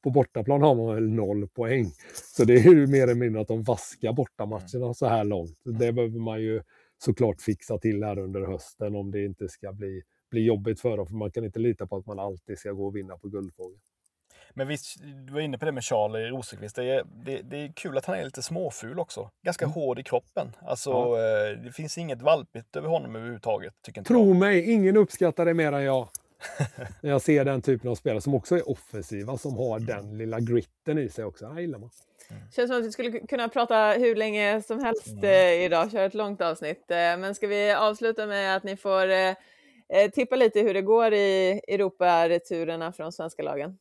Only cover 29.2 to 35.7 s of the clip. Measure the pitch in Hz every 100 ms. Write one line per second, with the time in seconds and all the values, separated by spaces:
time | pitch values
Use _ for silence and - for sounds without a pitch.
29.2 | 104 131 147 120 127 110 113 104 104 107
30.2 | 113 113 117 117 - _ - 151 120 -
31.2 | 107 82 107 160 170 117 117 - _ _
32.2 | - 104 - - 240 247 226 214 240 233
33.2 | - 269 226 254 240 226 214 220 247 214
34.2 | 214 214 208 214 208 233 247 226 - 208
35.2 | 202 190 180 170 180